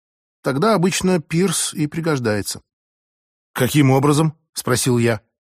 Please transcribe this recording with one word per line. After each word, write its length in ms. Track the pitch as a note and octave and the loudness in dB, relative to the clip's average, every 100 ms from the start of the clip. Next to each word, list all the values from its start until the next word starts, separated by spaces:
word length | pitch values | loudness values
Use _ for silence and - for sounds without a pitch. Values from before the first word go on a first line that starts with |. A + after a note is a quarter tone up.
| _ _ _ _ | _ _ _ _
Тогда 320 | C#3+ C3+ G#3+ | -4 0 0
обычно 460 | G3+ F3+ - F#3 F3+ | 2 0 0 0 0
Пирс 540 | - E3 F#3+ - - | 0 -2 0 -2 -6
и 120 | F#3 D3 | -4 -6
пригождается. 760 | E3 D#3+ C#3 A#2 G#2+ - - - _ _ _ _ _ _ _ _ | -4 -4 -2 -2 -2 -4 -12 -16 _ _ _ _ _ _ _ _
«Каким 380 | - B2+ D3+ C3+ | -4 0 4 4
образом?» 460 | C3+ C#3+ D3 D#3+ - _ | 4 2 2 0 -4 _
спросил 460 | - - B2 C3 A#2+ | -10 -4 -2 0 0
я. 220 | A#2 A#2 - _ | 0 -2 -8 _